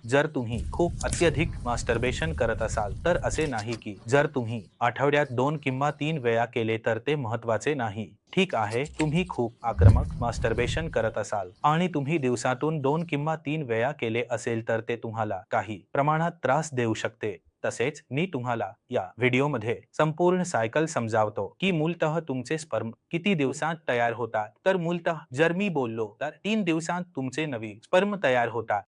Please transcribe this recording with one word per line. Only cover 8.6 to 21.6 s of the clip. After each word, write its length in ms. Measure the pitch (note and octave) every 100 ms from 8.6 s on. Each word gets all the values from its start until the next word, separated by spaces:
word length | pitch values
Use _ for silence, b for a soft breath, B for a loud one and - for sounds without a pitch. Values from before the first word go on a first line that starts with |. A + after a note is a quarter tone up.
| G#2+ A#2 D3 -
तुम्ही 280 | D#3 D3+ F3+
खूप 260 | - A#2+ -
आक्रमक 520 | A#2 G#2 G2 - - -
मास्टरबेशन 680 | A#2 A2+ A#2+ A2+ A#2+ - D#3+
करत 300 | A#2+ A2 A2
असाल 320 | G#2 G#2 F#2 -
आणि 240 | D3 D#3 F3+
तुम्ही 240 | D#3 C3+ E3
दिवसातून 600 | B2+ B2 C3 B2+ D3+ D#3+
दोन 240 | C3 D#3
किंवा 320 | E3+ C#3+ D3 D#3+
तीन 260 | D3+ D#3
वेळा 300 | C#3 A2+ B2
केले 320 | D3 A#2 A2+ B2
असेल, 360 | A#2+ A#2+ A#2 A2+
तर 120 | A2+ A2+
ते 80 | A#2+
तुम्हाला 460 | A#2 A2 G#2+ F#2+ -
काही 300 | A#2 G2+ G2 -
प्रमाणात 400 | - C#3+ D#3 E3+ E3+
त्रास 280 | B2+ C3+ D#3+
देऊ 220 | C3 A#2
शकते. 420 | G#2+ A2 - A2 F#2 _ _
तसेच 380 | A#2 - B2 D3+ _
मी 140 | B2+ F#3+
तुम्हाला 400 | C#3+ A#2+ A#2 G2 G2 _
या 120 | A#2+ F#2 G2+
व्हिडिओमध्ये 640 | B2 B2+ C#3+ C3+ G#2+ G2 _ -
संपूर्ण 460 | D#3 D#3 F3+ F#3
सायकल 420 | F3+ B2 A2+ D3+ D#3+
समजावतो 600 | C#3+ A#2 A2 G#2+ G#2 G2 _